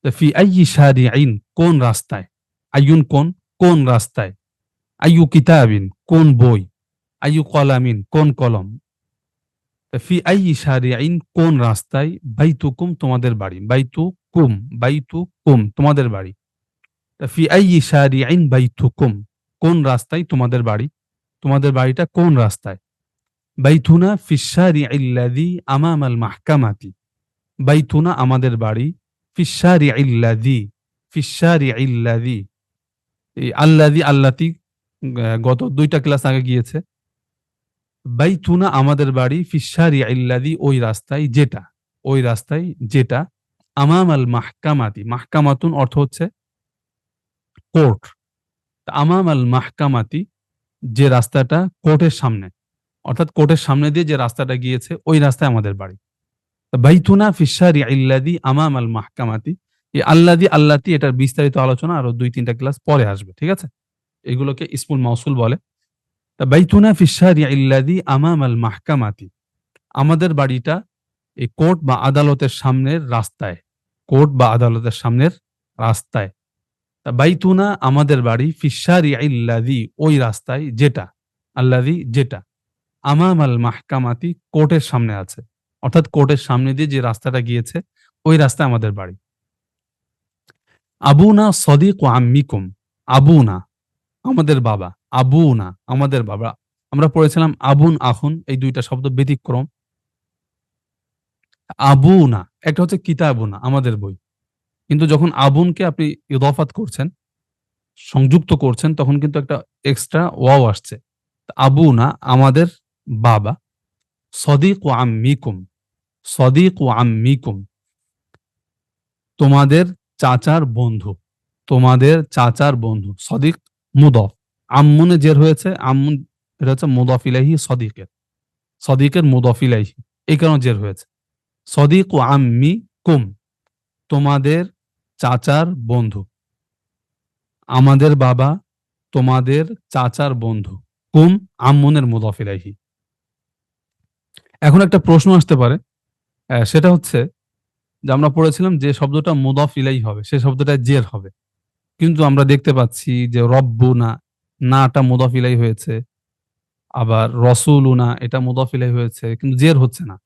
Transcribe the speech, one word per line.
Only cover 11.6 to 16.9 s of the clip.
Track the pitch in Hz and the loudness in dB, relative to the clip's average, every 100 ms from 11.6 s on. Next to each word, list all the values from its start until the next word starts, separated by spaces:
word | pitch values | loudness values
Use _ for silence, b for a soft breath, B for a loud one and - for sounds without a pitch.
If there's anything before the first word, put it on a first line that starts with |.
রাস্তায়, | 120 101 - 135 151 185 | 0 -2 -4 -6 -6 -8
বাইতুকুম, | 139 107 156 143 143 123 175 | -14 0 0 0 -6 -6 -8
তোমাদের | 165 135 127 123 | -6 -4 -2 -2
বাড়ি, | 110 95 90 104 | -4 -8 -12 -2
বাইতুকুম, | 127 127 - 175 180 _ 170 139 101 123 120 | -2 -2 -6 -6 -8 _ 0 0 0 -8 -6
বাইতুকুম, | 123 147 127 165 180 _ - 127 107 | -4 -4 -8 -12 -12 _ 2 2 0
তোমাদের | - 147 143 123 | 0 0 0 -2
বাড়ি। | 98 95 95 _ _ _ _ _ | -6 -12 -18 _ _ _ _ _